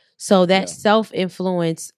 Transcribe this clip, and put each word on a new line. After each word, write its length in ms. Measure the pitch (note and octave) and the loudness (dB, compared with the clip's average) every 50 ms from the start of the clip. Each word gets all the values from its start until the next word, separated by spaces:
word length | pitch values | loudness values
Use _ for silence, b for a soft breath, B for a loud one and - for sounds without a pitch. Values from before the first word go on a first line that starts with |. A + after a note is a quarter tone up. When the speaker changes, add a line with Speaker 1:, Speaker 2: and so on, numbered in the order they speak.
| _ _ _ - | _ _ _ -14
Speaker 1:
So 280 | - - G#3 F#3 F#3 E3+ | -2 2 4 4 4 4
that 140 | F#3+ F#3+ | 2 0
Speaker 2:
Yeah. 40 | C#4 | 0
Speaker 1:
self-influence 1300 | - - - - G#3+ G#3 A3 G#3+ - - F3 F#3 F3 - - F#3 F#3 F#3 F3 E3+ E3 E3 - - - - | -2 -8 -4 0 2 2 2 0 -2 -4 -6 -6 -6 -6 -6 -6 -4 -2 -2 -2 -2 -4 -6 -10 -16 -20